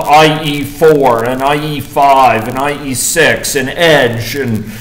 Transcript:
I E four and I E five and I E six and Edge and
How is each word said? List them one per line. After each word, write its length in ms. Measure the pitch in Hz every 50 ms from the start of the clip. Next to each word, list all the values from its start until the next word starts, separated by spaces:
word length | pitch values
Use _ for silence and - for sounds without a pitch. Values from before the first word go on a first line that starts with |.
| 127
I 360 | 143 147 156 160 156 151 151 -
E 200 | 147 147 143 135
four 640 | - - - 170 156 156 143 135 127 117 113 113
and 180 | 123 127 131 135
I 200 | 143 147 147 151
E 180 | 156 147 139
five 680 | 117 - - 151 139 139 139 135 135 120 110 110 110
and 100 | 127 135
I 260 | 131 139 147 147 143 151
E 80 | 139 127
six 600 | 120 - - - 165 151 127 113 - - - -
and 140 | 139 127 131
Edge 640 | - - 170 165 151 139 127 117 113 117 110 - -
and 360 | 143 135 120 110 98 - - - -